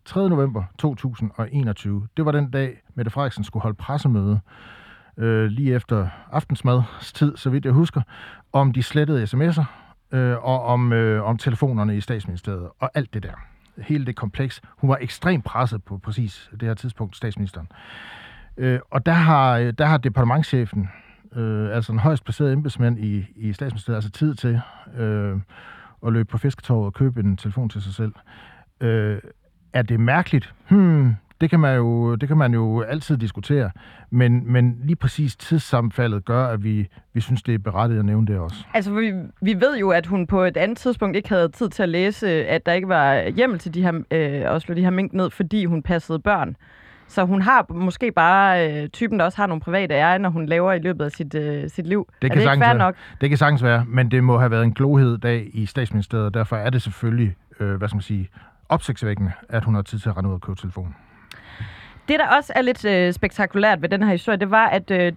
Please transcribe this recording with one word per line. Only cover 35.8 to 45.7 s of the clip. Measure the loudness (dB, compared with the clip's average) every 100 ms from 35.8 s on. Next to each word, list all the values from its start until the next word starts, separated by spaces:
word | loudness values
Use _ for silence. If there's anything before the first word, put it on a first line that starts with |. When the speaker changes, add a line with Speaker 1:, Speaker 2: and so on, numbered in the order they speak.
| 0 0 0 -2 -2
Speaker 1:
gør, | 0 0
at | -2
vi, | -2 -2 -4 -8 _
vi | -6
synes, | -2 -2
det | 0
er | -2
berettiget | -2 -2 0 2
at | 2
nævne | 2 2
det | 0
også. | -4 -10 -4
Speaker 2:
Altså, | -4 -2
vi, | -2 -2 -4 -10 -4
vi | -2 2
ved | 2 2
jo, | 2
at | 2 2
hun | -2 0
på | 2
et | 2 0
andet | -2 -2
tidspunkt | -4 -2 -2 -2
ikke | 0
havde | 0 0
tid | -2 -6
til | -2
at | -2
læse, | 0 -2 -2 -2 0 0
at | -2 0
der |
ikke | -2 2
var | 2 4 2 0
hjemmel | 0 0 0
til | -6
de | -2
her, | 0 0 -2
øh, | -2 -2 -2 -2 -2
at |
slå | -2 0
de |
her | 0
mink | 2 -2
ned, | -2 -2
fordi | -2 -2 0
hun | 0